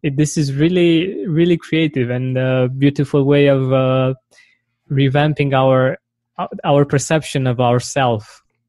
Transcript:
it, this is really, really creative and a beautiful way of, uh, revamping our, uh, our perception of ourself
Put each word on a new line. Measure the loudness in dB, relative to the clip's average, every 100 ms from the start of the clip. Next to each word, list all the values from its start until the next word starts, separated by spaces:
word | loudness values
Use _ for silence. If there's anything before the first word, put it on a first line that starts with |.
it, | -6 -2
this | -2 -2
is | -4
really, | 0 0 2 2 2 -2 -6 -4
really | 0 2 0
creative | -2 -2 -2 -2 -4
and | -4 -4 -2
a | 0 0 0
beautiful | 2 0 0 -2 0 2
way | 4 4
of, | 2 2
uh, | 0 2 0 0 -4 _ _ _ _ _ _ _
revamping | 0 0 2 0 0 0
our, | 2 2 2 2 -2 _ _ _ -12
uh, | -10 -8
our | 0 2 2
perception | 0 0 -4 -2 -4 -2
of | 0
ourself | 2 0 -2 -2 0 -2 -6 -20 _ _